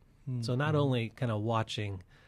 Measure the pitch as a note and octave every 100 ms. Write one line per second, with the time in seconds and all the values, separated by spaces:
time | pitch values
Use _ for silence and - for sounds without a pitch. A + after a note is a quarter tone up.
0 | - - - B2 A#2 B2+ D3+ D3+ C#3+ B2
1 | A2+ - A#2+ G#2+ A2 A2+ A2 - G#2 F#2+
2 | - -